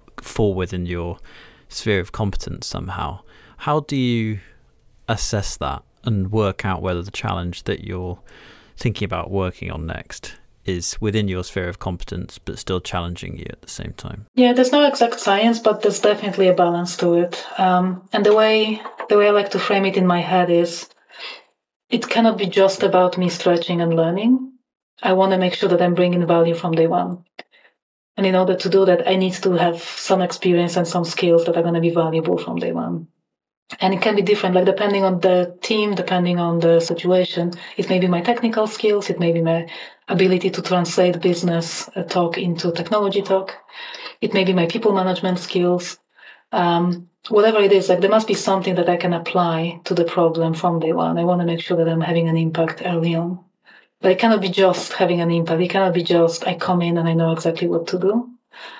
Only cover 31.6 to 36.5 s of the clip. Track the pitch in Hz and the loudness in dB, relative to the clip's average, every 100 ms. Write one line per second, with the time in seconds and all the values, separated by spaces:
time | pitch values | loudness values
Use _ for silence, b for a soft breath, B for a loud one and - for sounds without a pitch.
31.6 | 170 170 165 170 160 160 175 175 - - | 0 2 2 0 0 0 0 -2 -4 -4
32.6 | 170 170 170 - - _ _ _ _ _ | -4 -4 -6 -8 -10 _ _ _ _ _
33.6 | _ - 190 190 220 208 180 208 190 180 | _ -4 -2 0 0 0 2 0 2 2
34.6 | 180 190 202 202 190 180 185 180 175 - | 2 0 0 2 0 2 2 2 0 -6
35.6 | - 220 208 185 180 180 175 175 170 | -2 0 0 -2 -2 0 0 0 0